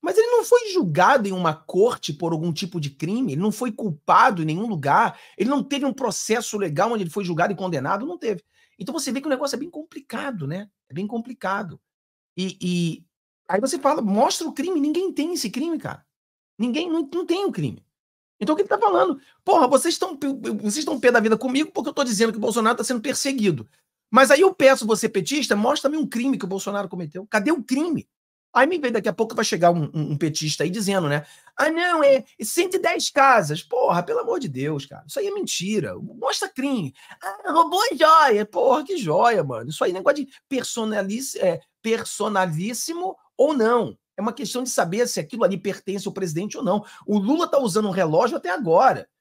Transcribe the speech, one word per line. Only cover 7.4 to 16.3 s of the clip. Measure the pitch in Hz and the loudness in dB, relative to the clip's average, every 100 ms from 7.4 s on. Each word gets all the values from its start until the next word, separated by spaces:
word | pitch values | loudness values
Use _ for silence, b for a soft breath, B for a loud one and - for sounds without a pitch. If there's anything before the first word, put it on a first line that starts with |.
| 185 | 0
e | 202 | -2
condenado, | 190 160 135 196 269 | -4 -4 -2 -4 -4
não | 359 | -6
teve. | 262 190 _ _ _ _ | -6 -6 _ _ _ _
Então | 196 | -8
você | 311 - | -6 -4
vê | 247 | -6
que | 294 | -2
o | |
negócio | 254 285 269 | -2 -2 -6
é | |
bem | 320 | -8
complicado, | - 320 320 - - 277 220 139 | -12 -16 -18 -12 -10 -8 -6 -6
né? | 175 208 _ _ | -8 -10 _ _
É | |
bem | 139 202 | -8 -6
complicado. | 233 233 247 185 196 180 147 _ _ _ _ _ | -6 -8 -8 -4 -4 -6 -14 _ _ _ _ _
E, | - 185 - | -6 -6 -4
e | 180 180 170 160 _ _ _ _ _ | -2 0 -2 -4 _ _ _ _ _
aí | 190 | -2
você | 262 330 | 0 0
fala, | 277 311 | 0 0
"Mostra | 214 202 294 - 320 | 0 2 2 2 -6
o | |
crime", | - 320 359 | -6 -2 0
ninguém | 285 311 381 | 0 0 -2
tem | 277 302 | -2 -4
esse | 349 220 | -4 -6
crime, | 254 320 320 | -4 -4 -4
cara. | - - _ _ _ | -6 -12 _ _ _